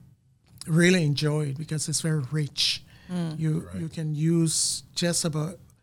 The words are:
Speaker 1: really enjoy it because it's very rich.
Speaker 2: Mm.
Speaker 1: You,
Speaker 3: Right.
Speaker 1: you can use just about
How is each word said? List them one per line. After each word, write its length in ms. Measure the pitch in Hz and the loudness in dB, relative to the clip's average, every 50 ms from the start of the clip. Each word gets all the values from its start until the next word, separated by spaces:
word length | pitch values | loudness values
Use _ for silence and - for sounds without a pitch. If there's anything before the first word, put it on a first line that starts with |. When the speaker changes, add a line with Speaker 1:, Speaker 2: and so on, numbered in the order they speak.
| - - - _ _ _ _ _ _ _ - - - | -20 -20 -20 _ _ _ _ _ _ _ -20 -12 -4
Speaker 1:
really 360 | - 160 165 170 175 185 185 165 | 2 4 6 8 8 8 6 4
enjoy 420 | 147 143 131 156 151 147 151 151 | 2 2 2 0 0 0 0 -2
it 120 | 143 135 139 | -4 -4 -6
because 300 | 160 - 156 151 - - | -6 -6 -4 -4 -4 -4
it's 120 | 147 - - | -4 -2 -2
very 200 | 165 156 156 135 123 | 0 -2 -2 -2 -2
rich. 540 | 147 156 151 131 - - - - - - - - - - - - | -2 -2 -4 -4 -2 -2 -2 -2 -2 -4 -8 -16 -20 -20 -14 -8
Speaker 2:
Mm. 280 | 180 175 170 160 156 160 | -6 -4 -4 -4 -4 -2
Speaker 1:
You, 200 | 160 156 156 165 - - - | -2 0 0 -2 -4 -6 -8
Speaker 3:
Right. 80 | 190 | -8
Speaker 1:
you 80 | 170 160 | -8 -6
can 260 | - - 160 156 151 | -6 -6 -6 -4 -2
use 680 | 143 156 165 170 170 165 160 160 - - - - - - - - | 0 2 2 4 4 2 2 2 0 -2 -2 -2 -6 -8 -10 -6
just 300 | - 175 170 165 - - | -2 -2 0 0 0 -2
about 340 | 170 147 151 151 165 - - - - - _ | -2 -2 -2 -4 -6 -8 -12 -18 -20 -20 _